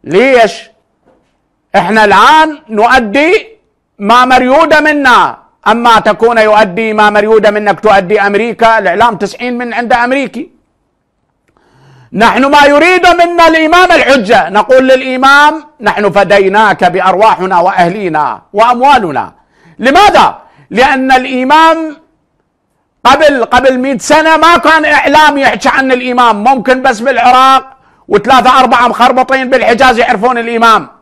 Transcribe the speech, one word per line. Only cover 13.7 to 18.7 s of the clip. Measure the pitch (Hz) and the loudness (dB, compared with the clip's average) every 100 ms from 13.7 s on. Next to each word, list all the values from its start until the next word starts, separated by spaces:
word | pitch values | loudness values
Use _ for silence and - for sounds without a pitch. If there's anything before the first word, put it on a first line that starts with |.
| 349 370 | 2 2
الحجة، | 330 240 269 196 220 165 | 2 2 0 2 0 0
نقول | 202 214 262 262 | -2 2 2 2
للإمام: | 262 262 254 269 285 294 311 285 _ | 0 0 -2 2 2 2 0 -14 _
"نحن | 208 190 202 | -6 -2 -2
فديناك | 202 190 202 190 202 220 175 | 0 0 2 2 0 0 0
بأرواحنا | 180 175 185 185 220 180 185 185 | -2 0 -2 2 2 0 -2 -2
وأهلينا | 175 196 170 202 185 151 143 107 _ | 0 0 -2 -2 -6 -4 -4 -6 _
وأموالنا". | 202 226 | -2 0